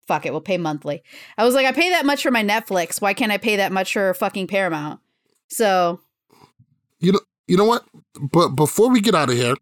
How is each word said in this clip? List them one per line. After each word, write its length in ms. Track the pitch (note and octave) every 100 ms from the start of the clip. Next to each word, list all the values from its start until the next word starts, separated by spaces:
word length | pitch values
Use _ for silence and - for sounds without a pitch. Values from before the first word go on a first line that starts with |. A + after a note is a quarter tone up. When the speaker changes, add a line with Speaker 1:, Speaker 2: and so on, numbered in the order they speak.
| -
Speaker 1:
fuck 200 | D#3 D3+
it, 40 |
we'll 100 | D3
pay 160 | D#3+ F3+
monthly." 440 | E3 D3+ D3 C#3+ _ - - -
I 60 |
was 100 | A#3
like, 100 | C4+ C4
"I 60 |
pay 160 | C4 F4
that 140 | F4
much 180 | C#4 C#4+
for 80 | -
my 140 | B3
Netflix. 560 | G#3 G#3+ A3 F#3 E3 -
Why 140 | G3+
can't 180 | G3+ A3+
I 60 | G3+
pay 180 | A3+ G#3
that 160 | F#3+
much 220 | F#3+ F#3
for 180 | G#3+ G3
fucking 320 | F3+ G3+ G3+ F#3
Paramount?" 540 | G3 F#3 D#3 D3+ D3+ _ _ _ _ _
So. 520 | - G#3+ F#3 F3 F3+ _ _ _ _ _ _ _ _ _ _
Speaker 2:
You 140 | F3
know, 80 | G3+ _ _ -
you 100 | F3+
know 60 |
what? 200 | G#3+ A#3+ _ - _ -
But 280 | C#3 E3 E3
before 400 | C3 D3+ - A#3
we 100 | B3
get 120 | G#3
out 140 | F3+ C3+
of 60 | B2
here 180 | B2 C3+